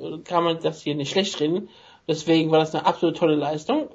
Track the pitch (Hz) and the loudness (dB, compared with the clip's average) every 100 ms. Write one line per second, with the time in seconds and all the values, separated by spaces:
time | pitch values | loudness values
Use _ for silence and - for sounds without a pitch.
0 | - 160 165 175 170 165 156 160 147 147 | -10 -10 -2 0 0 0 -2 -4 -6 -4
1 | 139 190 202 - 151 175 - - - - | -2 -2 -2 -2 0 -2 -4 -16 -20 -10
2 | - 156 165 160 160 156 156 160 190 - | -4 -2 2 2 4 4 2 0 0 2
3 | 170 - 165 151 143 151 - 302 294 | 0 2 2 2 0 -4 -2 -2 -2